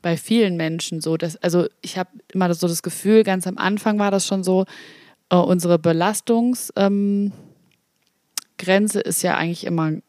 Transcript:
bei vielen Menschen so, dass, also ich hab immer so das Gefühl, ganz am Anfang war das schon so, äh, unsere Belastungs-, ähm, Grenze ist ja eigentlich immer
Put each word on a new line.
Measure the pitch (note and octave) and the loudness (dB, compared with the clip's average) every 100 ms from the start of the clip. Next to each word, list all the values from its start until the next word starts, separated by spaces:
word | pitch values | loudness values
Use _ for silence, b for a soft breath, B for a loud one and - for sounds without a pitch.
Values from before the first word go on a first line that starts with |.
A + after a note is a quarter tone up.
bei | F3 E3 | -2 -4
vielen | - A3+ G#3 E3+ | 0 2 2 0
Menschen | D#3+ E3 - G3 | -4 -4 -6 -6
so, | D#3 D#3+ | -4 -4
dass, | E3+ D#3+ | -4 -4
also | F3+ E3+ - _ | 0 0 0 _
ich | - - | -10 -8
hab | F3+ - _ | -8 -10 _
immer | F#3+ F3+ | 0 0
so | E3+ F3+ | 0 -2
das | E3+ | -2
Gefühl, | F3+ - F#3+ A3 | -6 -4 4 4
ganz | G#3+ F#3+ F3+ | 4 0 -4
am | F#3+ | -4
Anfang | F#3+ G#3 A3 G#3 | -2 0 0 0
war | G3+ | 0
das | G3 - | 0 0
schon | G3 | -2
so, | F3+ F#3 F#3+ B B B B B _ | 0 0 0 B B B B B _
äh, | F3+ | 2
unsere | F#3 F#3 F3 E3+ | 4 2 2 2
Belastungs-, | E3 E3 F3+ G#3+ - A#3 A#3+ B3 - - | 2 2 0 -2 0 0 2 -2 -6 0
ähm, | G3 G3+ G3+ G3+ G3+ B B B _ _ _ _ _ _ _ - _ - | 2 2 0 0 -2 B B B _ _ _ _ _ _ _ -16 _ -10
Grenze | F3+ G3 G#3+ G3+ | 0 2 2 0
ist | - F3 | -2 -2
ja | F3+ E3 | 0 0
eigentlich | E3 E3+ | -2 -4
immer | - E3+ D#3 D#3 | -4 -2 0 -4